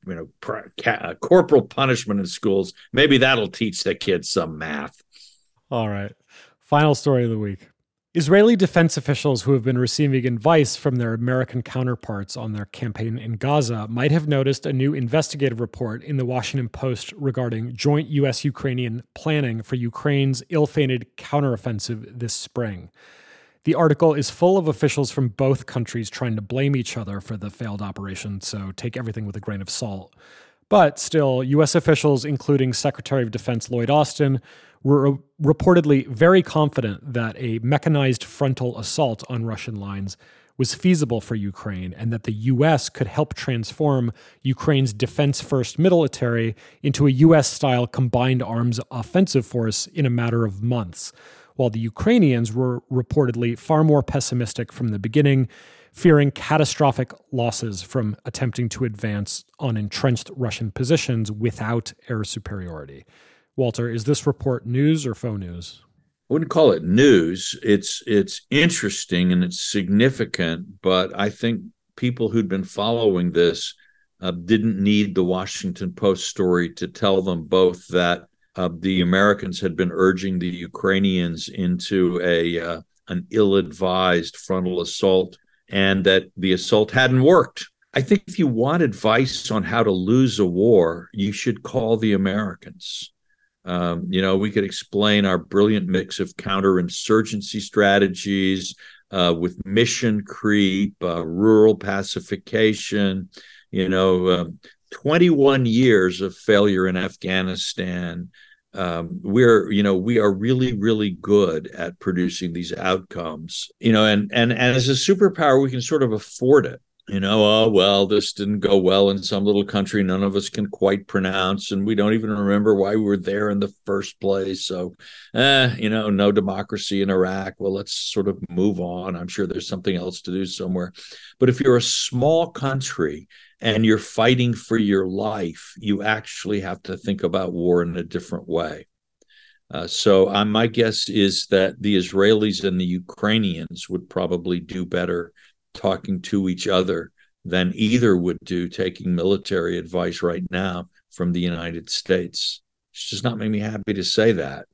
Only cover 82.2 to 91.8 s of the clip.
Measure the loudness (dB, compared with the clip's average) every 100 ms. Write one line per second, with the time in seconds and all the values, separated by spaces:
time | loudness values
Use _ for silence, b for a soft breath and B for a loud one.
82.2 | 0 0 0 -2 -6 -10 -12 _ -10 -8
83.2 | -4 2 4 4 0 -4 -2 0 2 2
84.2 | -2 -12 -6 -4 -2 -4 -6 -2 2 2
85.2 | 0 -8 _ _ _ -2 0 2 4 4
86.2 | 2 -6 0 0 2 2 2 2 2 4
87.2 | 6 6 4 -4 -18 _ _ -6 0 0
88.2 | 0 -2 0 2 0 2 0 0 2 2
89.2 | 2 -4 -4 -4 -2 0 2 0 2 4
90.2 | 2 2 0 2 4 6 4 0 -10 -4
91.2 | -4 -2 -4 -6 -4 -4